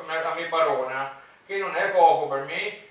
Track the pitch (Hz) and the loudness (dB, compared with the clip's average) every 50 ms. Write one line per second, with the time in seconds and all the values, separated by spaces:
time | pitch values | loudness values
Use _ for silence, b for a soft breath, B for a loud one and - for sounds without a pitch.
0 | - 156 160 160 160 160 156 170 170 165 165 160 160 - - 135 127 127 123 131 | -6 -6 -4 -4 -2 -2 -4 -4 -4 -2 2 2 4 4 2 0 -2 -2 -4 -4
1 | 135 135 - B B B B B B - 196 196 190 180 160 175 196 196 190 180 | -6 -6 -8 B B B B B B -6 -6 -4 -4 -2 -2 -2 0 2 4 6
2 | 165 160 160 165 147 135 135 135 131 - - - - - - - - - | 6 6 6 4 0 -2 -4 -4 -4 -4 -6 -6 -6 -6 -8 -12 -18 -20